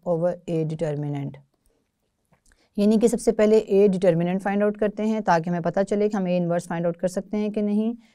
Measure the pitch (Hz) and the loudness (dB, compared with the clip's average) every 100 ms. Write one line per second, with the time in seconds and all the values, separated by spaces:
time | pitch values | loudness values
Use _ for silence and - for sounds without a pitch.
0 | - 170 175 175 - 165 156 156 160 147 | -4 -2 -2 -4 -4 -2 -2 -2 -4 -4
1 | 147 143 143 139 _ _ _ _ _ _ | -6 -6 -8 -12 _ _ _ _ _ _
2 | _ _ _ _ _ _ _ - 202 220 | _ _ _ _ _ _ _ 0 2 4
3 | 226 240 - 226 214 220 - 196 208 185 | 4 2 0 2 4 4 4 4 4 4
4 | 180 165 175 185 202 202 208 208 214 214 | 2 2 2 -2 -2 0 0 0 -4 -2
5 | 214 220 208 170 165 175 170 175 196 202 | -2 -2 2 2 2 -4 -2 -2 0 0
6 | 208 208 185 180 170 175 - 170 175 170 | 0 0 -2 0 0 -2 -4 -4 -4 -2
7 | 180 196 190 208 208 208 208 208 220 233 | -4 -4 -6 -4 -4 -2 -2 0 -2 -4
8 | _ | _